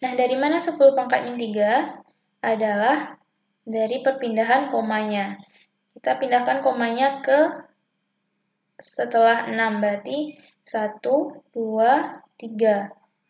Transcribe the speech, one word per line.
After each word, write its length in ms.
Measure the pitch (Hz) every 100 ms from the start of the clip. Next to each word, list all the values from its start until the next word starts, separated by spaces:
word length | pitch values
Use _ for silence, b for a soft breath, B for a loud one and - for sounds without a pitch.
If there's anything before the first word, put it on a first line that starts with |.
Nah, 160 | 254 247
dari 180 | 247 262
mana 180 | 285 330
sepuluh 380 | 339 302 277 269
pangkat 320 | 247 254 240
min 100 | 240
tiga? 640 | 226 208 208 254 320 - - _ _ _
Adalah 760 | 233 220 214 202 226 302 - - _ _ _ _
dari 380 | - 220 220 247
perpindahan 720 | 269 269 240 220 226 262 285
komanya. 640 | 233 220 214 214 208 196 202 B B B _ _
Kita 240 | - 247 262
pindahkan 460 | 262 247 247 269
komanya 560 | 269 240 233 233 269 277
ke 480 | - 277 320 - - _ _ _ _ _ _ _ _ _ _ _
setelah 720 | - - 240 233 226 233 226
enam, 320 | 226 226 208
berarti 560 | 208 202 240 277 302 B B B
satu, 800 | - 220 214 214 247 277 339 - _
dua, 720 | 233 220 220 233 294 330 - _ _
tiga. 560 | 226 214 220 202 202 - _ _ _